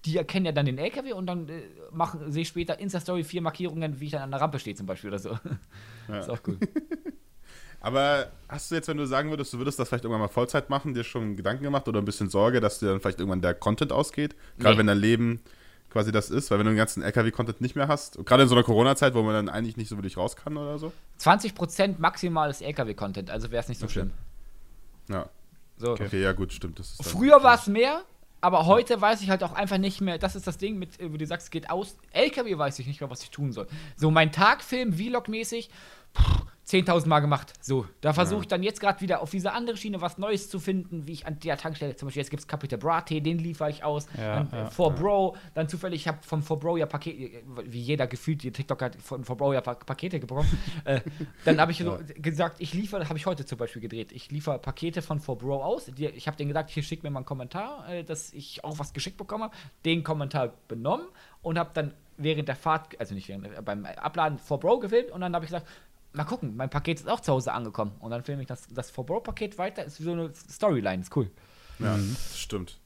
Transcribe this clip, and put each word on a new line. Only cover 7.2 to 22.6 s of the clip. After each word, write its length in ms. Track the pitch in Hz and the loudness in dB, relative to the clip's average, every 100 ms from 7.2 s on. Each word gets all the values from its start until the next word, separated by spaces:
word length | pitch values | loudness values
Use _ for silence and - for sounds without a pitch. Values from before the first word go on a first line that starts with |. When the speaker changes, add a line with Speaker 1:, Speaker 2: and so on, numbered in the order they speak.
| - - - - - - | -20 -20 -20 -20 -18 -8
Speaker 2:
Aber 460 | 110 131 143 143 - - - | -2 2 4 2 0 -10 -12
hast 220 | 147 - | -10 -4
du 40 | |
jetzt, 140 | 165 156 | -4 -2
wenn 80 | 147 | -4
du 80 | 139 | 0
sagen 240 | 135 151 | 0 0
würdest, 220 | 151 135 | -4 -6
du 60 | 120 | -4
würdest 200 | 135 143 | -4 -2
das 100 | 120 | -2
vielleicht 160 | 120 | -2
irgendwann 160 | 120 110 | -2 0
mal 60 | 104 | 0
Vollzeit 400 | - 120 151 - | 0 0 0 0
machen, 240 | 139 151 | -2 -2
dir 120 | 123 | -4
schon 320 | 113 - 110 101 | -4 -4 -4 -2
Gedanken 260 | 98 127 | -2 -2
gemacht 240 | 143 139 123 | 0 -2 2
oder 120 | 110 | 0
ein 40 | |
bisschen 240 | 101 - 98 | 0 0 0
Sorge, 320 | 98 110 123 | 4 6 6
dass 180 | 104 - | 2 2
dir 80 | 104 | 0
dann 120 | 95 | 2
vielleicht 200 | 98 - | 0 -2
irgendwann 200 | 95 92 | 0 2
der 140 | 90 | 2
Content 380 | 87 - 110 143 | 2 0 2 2
ausgeht? 420 | - 151 - 147 - - - | 2 0 -2 -4 -6 -20 4
Gerade 160 | 104 | 6
Speaker 1:
Nee. 40 | 110 | 8
Speaker 2:
wenn 60 | 107 | 8
dein 100 | 101 | 6
Leben 420 | 107 117 117 117 - - - - - | 6 6 4 0 -8 -20 -20 -20 -4
quasi 240 | 113 104 | 0 2
das 180 | 107 - | 2 2
ist, 200 | 120 - | -2 2
weil 80 | 101 | 4
wenn 80 | 107 | 6
du 60 | |
den 40 | 110 | 4
ganzen 240 | 110 - | 4 0
L-K-W-Content 580 | 101 123 113 - 117 110 | 0 4 2 2 -4 -2
nicht 160 | 123 147 | -4 0
mehr 120 | 143 | 2
hast, 280 | 147 - - | 0 -2 -10
und 100 | 120 | 6
gerade 160 | 127 | 10
in 60 | 131 | 10
so 60 | |
einer 100 | 123 | 10
Corona-Zeit, 500 | 120 110 123 139 139 | 8 8 8 8 6
wo 80 | 123 | 6
man 120 | 110 | 4
dann 140 | 107 104 | 2 0
eigentlich 280 | 90 117 110 | -2 -4 -4
nicht 120 | 107 | -6
so 80 | 104 | -6
wirklich 200 | 95 - | -6 -2
raus 200 | 98 - | -4 -4
kann 200 | - 151 | -8 -6
oder 220 | 147 147 | -6 -6
so? 140 | 156 - - - | -8 -12 -20 0
Speaker 1:
Zwanzig 380 | 160 196 214 | 4 4 4
Prozent 440 | - 175 - 196 175 | -4 -6 2 2 4
maximal 500 | 170 - 180 165 151 | 0 0 -2 0 0
ist 100 | 139 | -2